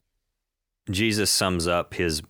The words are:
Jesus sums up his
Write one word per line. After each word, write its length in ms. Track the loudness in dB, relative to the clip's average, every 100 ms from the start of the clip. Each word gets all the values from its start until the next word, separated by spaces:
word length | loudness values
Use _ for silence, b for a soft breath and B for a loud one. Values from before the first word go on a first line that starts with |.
| _ _ _ _ _ _ _ _ -6
Jesus 400 | 0 2 2 0
sums 360 | 2 0 0 0
up 280 | 0 -2
his 280 | -2 -2 -2